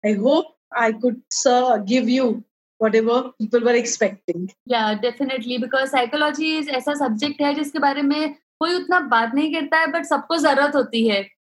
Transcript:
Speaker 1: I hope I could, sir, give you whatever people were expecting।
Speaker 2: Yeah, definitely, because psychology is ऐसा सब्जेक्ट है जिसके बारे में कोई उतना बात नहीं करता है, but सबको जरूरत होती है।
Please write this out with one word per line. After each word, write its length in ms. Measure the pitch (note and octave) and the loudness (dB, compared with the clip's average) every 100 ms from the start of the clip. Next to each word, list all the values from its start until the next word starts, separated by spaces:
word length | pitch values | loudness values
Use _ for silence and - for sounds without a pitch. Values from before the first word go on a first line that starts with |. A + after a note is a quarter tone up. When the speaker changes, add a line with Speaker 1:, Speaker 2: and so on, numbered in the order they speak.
Speaker 1:
I 80 | G#3 | 0
hope 320 | G3+ A3+ D#4 - _ _ - | 2 2 2 0 _ _ -2
I 160 | A#3 | -2
could, 300 | A3 B3 A#3+ _ | 0 -2 -2 _
sir, 540 | - C4+ B3 B3+ G#3+ G3 | -2 2 4 4 0 2
give 220 | B3+ A3+ | 0 2
you 340 | B3+ B3 G#3+ - _ _ _ | 2 0 -2 -8 _ _ _
whatever 500 | A3 A3 A3 A#3+ B3+ _ | 2 2 2 0 -2 _
people 180 | A3 A#3+ | -2 2
were 160 | A#3 A#3+ | 2 2
expecting। 720 | A#3 - G3+ G3 - F3 F#3 _ - | 0 -2 -2 -2 -8 -6 -8 _ -4
Speaker 2:
Yeah, 280 | A#3 G#3+ | -2 0
definitely, 640 | G#3 A#3+ A#3+ C4+ C4 A#3 B3 | 0 -4 -2 -4 -4 -4 -4
because 320 | A#3+ C4 C4+ | -2 -2 0
psychology 680 | C4+ A#3+ D4 D4+ C#4+ D#4 D#4 | 0 0 0 -2 0 -2 -2
is 60 | D4 | -4
ऐसा 260 | C4 B3+ | -4 -4
सब्जेक्ट 480 | D4 C4+ G#3+ D4 D4 | -2 -2 -2 -4 -2
है 120 | C#4+ | -2
जिसके 240 | C#4+ D4 D#4+ | 0 -4 0
बारे 240 | C#4+ C#4 | 0 0
में 320 | C#4 D4+ D#4 D4 _ _ | 0 0 -2 -6 _ _
कोई 140 | D#4+ | -2
उतना 260 | F4+ F4+ F4+ | -2 0 0
बात 340 | C4+ A3+ A3+ | 2 0 2
नहीं 200 | C4+ D#4 | 0 0
करता 240 | D#4+ C#4+ D#4+ | -2 0 0
है, 80 | D#4+ | 0
but 180 | E4 | -2
सबको 320 | E4 C#4+ - E4 | -2 -2 0 0
जरूरत 380 | D4 C4+ D4 | 2 4 2
होती 340 | D4 B3 A#3 A3+ | 2 0 0 2
है। 140 | G3+ G3+ _ | 0 -4 _